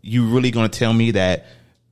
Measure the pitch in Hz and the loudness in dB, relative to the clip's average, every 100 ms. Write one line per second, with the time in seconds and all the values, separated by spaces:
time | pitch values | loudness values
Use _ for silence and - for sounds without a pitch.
0 | 104 120 113 127 127 117 110 - 117 113 | -6 -2 0 2 0 0 -2 -2 0 2
1 | 117 101 92 87 - - _ _ _ | 2 0 0 -2 -8 -20 _ _ _